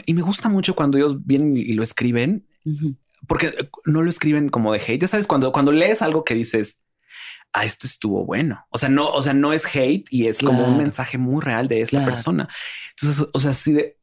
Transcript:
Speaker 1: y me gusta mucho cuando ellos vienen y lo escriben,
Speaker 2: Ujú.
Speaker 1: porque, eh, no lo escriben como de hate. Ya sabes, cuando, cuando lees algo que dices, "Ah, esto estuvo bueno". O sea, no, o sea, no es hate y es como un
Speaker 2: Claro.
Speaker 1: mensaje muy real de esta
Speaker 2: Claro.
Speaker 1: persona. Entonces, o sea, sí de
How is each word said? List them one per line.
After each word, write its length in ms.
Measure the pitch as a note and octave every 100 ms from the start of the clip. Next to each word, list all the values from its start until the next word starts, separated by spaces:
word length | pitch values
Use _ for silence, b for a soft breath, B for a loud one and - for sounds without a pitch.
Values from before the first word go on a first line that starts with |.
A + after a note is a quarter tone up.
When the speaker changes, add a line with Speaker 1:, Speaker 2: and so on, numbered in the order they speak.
| -
Speaker 1:
y 80 |
me 80 | E3+
gusta 260 | E3+ G3+ A3+
mucho 280 | G3 F#3 F#3
cuando 240 | C#3+ C#3
ellos 260 | D3 C#3 -
vienen 320 | C#3 D3+ C3
y 160 | A2+
lo 80 | A2
escriben, 640 | A2+ - B2 A#2 C3 G3+ - _ D#3
Speaker 2:
Ujú. 320 | D3 D#3 C3+ _ _ -
Speaker 1:
porque, 200 | - D#3+
eh, 220 | - C#3+ - -
no 180 | D#3
lo 80 | E3+
escriben 380 | E3+ D3+ D3 C#3+
como 220 | A#2+ A2
de 60 | G#2+
hate. 220 | - B2
Ya 60 | F#3
sabes, 180 | G#3 G3+
cuando, 260 | C#3+ C3
cuando 200 | C#3+ C#3+
lees 320 | D#3 F#3 G#3+
algo 200 | D#3+ D#3
que 120 | D#3 A#2
dices, 420 | A2+ A2+ G#2 - _ _ B B B B _
"Ah, 120 | G2+ A2
esto 220 | - C3
estuvo 380 | - G#2+ G2 F#2+
bueno". 400 | G2 D#3 G2 -
O 80 | -
sea, 120 | -
no, 200 | C#3 D3+
o 120 | C#3+
sea, 100 | C3+
no 200 | C#3 C#3+
es 100 | D#3 - D3
hate 300 | C3 F3+ -
y 160 | B2+ A2+
es 120 | G#2+
como 200 | C#3 B2
un 20 | B2
Speaker 2:
Claro. 140 | C3+
Speaker 1:
mensaje 340 | D3 - B2+ C3
muy 240 | B2+ C#3+
real 260 | D3 A#2 C3
de 140 | A2+
esta 160 | A2+ C#3
Speaker 2:
Claro. 80 | C3+
Speaker 1:
persona. 380 | G#2+ - E3+ - B B B B
Entonces, 360 | - D3 C#3+ -
o 60 | C#3
sea, 140 | C#3+
sí 200 | C3 D#3
de 240 | D3 - -